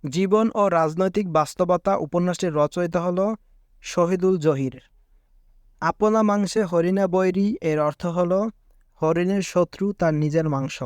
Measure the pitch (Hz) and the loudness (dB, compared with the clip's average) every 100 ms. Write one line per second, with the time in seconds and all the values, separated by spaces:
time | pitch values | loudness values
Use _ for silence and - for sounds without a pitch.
0 | 147 147 190 214 220 226 202 170 160 160 | -4 -2 2 4 2 2 2 2 0 0
1 | 190 185 190 156 151 - 180 175 - 196 | 0 0 0 0 0 -2 0 0 0 -2
2 | 151 175 180 170 180 151 147 - 175 170 | 0 0 0 0 -2 0 0 0 -2 -2
3 | 175 180 196 220 _ _ _ _ - - | -2 -2 -2 -4 _ _ _ _ -6 0
4 | 175 185 185 190 151 139 131 - _ _ | 0 2 2 2 2 0 -4 -8 _ _
5 | _ _ _ _ _ _ _ _ 202 - | _ _ _ _ _ _ _ _ -4 0
6 | 214 220 214 208 196 220 190 170 170 190 | 2 2 2 2 0 -2 0 0 2 2
7 | 190 180 185 185 202 262 165 151 151 - | 2 2 2 2 0 -2 -2 0 0 -2
8 | 175 170 175 185 220 - _ _ _ _ | -6 -2 0 0 -2 -6 _ _ _ _
9 | 160 165 180 202 180 180 175 - 196 202 | 0 0 0 -2 -2 0 -2 -2 -6 -2
10 | 170 151 151 160 156 139 135 - | -2 0 0 0 0 -2 -4 -8